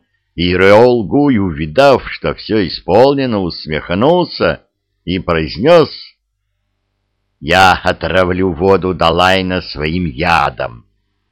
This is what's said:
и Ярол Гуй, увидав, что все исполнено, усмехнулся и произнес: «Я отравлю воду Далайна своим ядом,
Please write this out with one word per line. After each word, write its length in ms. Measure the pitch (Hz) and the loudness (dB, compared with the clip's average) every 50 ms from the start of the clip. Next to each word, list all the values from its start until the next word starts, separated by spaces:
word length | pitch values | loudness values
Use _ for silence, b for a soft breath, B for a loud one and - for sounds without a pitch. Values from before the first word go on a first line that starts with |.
| _ _ _ _ _ _ _ | _ _ _ _ _ _ _
и 140 | - 85 87 | -4 -2 0
Ярол 560 | 90 90 92 95 104 107 120 127 120 120 107 82 | 2 4 6 6 6 6 6 6 4 0 -2 -2
Гуй, 300 | - 139 147 147 131 107 | -2 0 2 2 0 0
увидав, 760 | 98 92 82 69 82 78 76 82 139 143 131 - - - | -2 -2 -4 -6 -8 -6 -2 0 2 2 2 2 -2 -6
что 220 | - - - 78 71 | -12 -8 -6 -6 -6
все 340 | - - - 104 110 98 76 | -6 -6 -4 -2 -2 -2 -4
исполнено, 720 | - - - - 82 107 127 139 143 139 135 127 113 101 | -6 -10 -4 0 2 4 4 2 2 0 -2 -2 -2 -4
усмехнулся 1200 | 95 85 - - - 73 78 73 - - 90 95 113 147 175 180 175 - - - - 85 76 - _ _ _ _ _ _ _ _ - | -4 -4 -6 -10 -10 -8 -8 -6 -6 -4 -4 0 0 0 0 0 -2 -4 -4 -4 -2 -2 -2 -4 _ _ _ _ _ _ _ _ -8
и 140 | 85 90 92 | -6 -6 -4
произнес: 720 | 82 - 85 82 80 73 67 76 107 151 175 170 147 - - - - - _ _ _ _ _ _ _ _ _ _ _ _ _ _ _ _ _ _ _ _ _ _ _ _ _ _ - | -2 -2 -2 -2 -2 -4 -6 -2 2 4 4 4 4 2 -4 -12 -20 -20 _ _ _ _ _ _ _ _ _ _ _ _ _ _ _ _ _ _ _ _ _ _ _ _ _ _ -4
«Я 280 | 76 85 92 95 92 87 | 0 2 4 4 4 4
отравлю 800 | - - 90 90 - - 82 80 92 92 90 90 90 95 95 85 | 2 0 -4 -4 -4 -4 -2 0 0 0 0 0 -2 -2 -2 -2
воду 400 | 71 90 98 98 92 82 92 92 | 0 2 2 2 2 0 -2 -2
Далайна 680 | 78 85 82 80 87 90 92 92 95 95 92 92 90 | 0 0 0 2 2 2 2 2 0 -2 -2 -4 -6
своим 440 | - - - 71 73 78 82 90 90 | -6 -8 -10 -8 -6 -6 -4 -4 -6
ядом, 800 | 82 64 60 87 87 82 76 71 69 64 60 65 57 57 58 57 _ _ _ _ _ _ _ _ _ | -6 -6 -4 -2 0 0 0 0 -2 -4 -6 -10 -10 -12 -16 -20 _ _ _ _ _ _ _ _ _